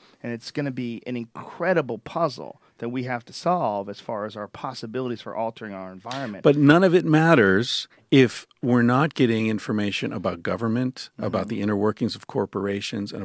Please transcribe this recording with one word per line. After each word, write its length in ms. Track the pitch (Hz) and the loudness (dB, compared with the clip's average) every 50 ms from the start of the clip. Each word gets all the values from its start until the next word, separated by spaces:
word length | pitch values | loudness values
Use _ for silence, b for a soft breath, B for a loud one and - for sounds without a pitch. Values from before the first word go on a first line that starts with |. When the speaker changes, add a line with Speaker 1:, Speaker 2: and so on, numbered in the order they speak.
| b b b b | b b b b
Speaker 1:
and 100 | - 120 117 | -10 -10 -10
it's 180 | 113 - - | -10 -10 -8
gonna 200 | - 147 143 139 | -6 -4 -4 -4
be 300 | 127 131 123 117 117 107 - | -4 -6 -6 -8 -8 -8 -8
an 80 | - 123 | -8 -8
incredible 800 | 120 113 113 - - - - - - 175 185 185 165 147 120 117 | -8 -8 -10 -14 -16 -16 -14 -10 -4 0 0 2 2 0 -2 -4
puzzle 640 | 104 - - - 175 170 151 123 - 73 55 - _ _ _ _ - | -8 -10 -8 -2 -2 -2 -2 -2 -6 -12 -14 -14 _ _ _ _ -8
that 100 | 117 120 | -8 -6
we 140 | 123 131 123 | -4 -4 -4
have 200 | 131 123 120 - | -4 -6 -8 -8
to 80 | - - | -12 -10
solve 560 | - - 170 180 180 147 113 104 101 98 104 | -4 -2 0 0 0 0 0 -2 -2 -4 -6
as 100 | 101 - | -10 -10
far 260 | - - 117 104 104 | -10 -8 -6 -6 -6
as 100 | 107 101 | -8 -8
our 120 | 107 104 | -10 -12
possibilities 760 | 98 - - - 135 123 - - 113 107 127 131 123 117 104 | -12 -12 -10 -10 -10 -10 -10 -10 -6 -6 -4 -4 -4 -6 -8
for 140 | - 110 - | -10 -8 -6
altering 380 | 107 113 113 110 - 113 107 98 | -6 -6 -6 -6 -10 -12 -12 -10
our 180 | 95 92 92 | -10 -12 -12
environment. 520 | 92 92 - 117 127 135 139 113 101 92 - | -14 -14 -12 -10 -8 -8 -8 -8 -4 2 4
Speaker 2:
But 140 | - 143 | 4 6
none 260 | 147 143 143 151 175 190 | 6 6 6 8 8 6
of 120 | 185 165 | 6 4
it 100 | 180 160 | 4 4
matters 840 | 165 151 156 160 170 165 131 104 95 92 98 120 - - - - b b b b _ | 4 4 6 6 6 8 8 8 6 6 4 2 0 -4 -6 -6 b b b b _
if 380 | 143 139 131 113 - - - _ _ _ | 6 6 6 6 2 -4 -14 _ _ _
we're 200 | - 123 123 120 | 0 2 4 4
not 320 | 117 120 123 131 160 156 - | 4 4 4 4 2 2 2
getting 340 | - 131 113 113 110 110 | 2 2 2 2 2 0
information 640 | 110 110 101 - - 110 107 104 101 95 - - - | 0 -2 -4 -4 -4 -2 -2 -2 -2 -2 -4 -4 -6
about 300 | - 104 87 95 87 87 - | -4 -4 -4 -4 -4 -4 -4
government, 680 | - 92 95 117 113 110 123 127 127 - - - - _ | -4 -4 -2 -2 0 0 0 -2 -2 -4 -8 -14 -16 _
Speaker 1:
Mm-hmm. 100 | - 110 | -8 -4
Speaker 2:
about 240 | 107 - - 101 | -4 -2 -2 -4
the 140 | 104 113 101 | -4 -4 -4
inner 140 | 101 104 107 | -2 -2 0
workings 400 | 98 104 107 104 - 123 104 - | 2 0 0 0 0 -2 -4 -4
of 100 | 107 - | -6 -10
corporations, 840 | - - 113 101 - - 101 98 101 101 101 104 - - 107 101 104 - | -6 -4 -4 -4 -4 -4 -4 -2 -2 -2 -4 -6 -6 -6 -6 -6 -8 -8
and 100 | - | -10